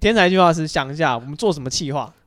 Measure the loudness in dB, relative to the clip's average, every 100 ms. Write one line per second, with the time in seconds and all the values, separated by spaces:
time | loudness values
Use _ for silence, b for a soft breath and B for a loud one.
0 | 0 4 4 6 4 4 -2 -4 -6 -2
1 | -2 -2 -6 -4 -2 -2 -6 -6 -6 -6
2 | -8 _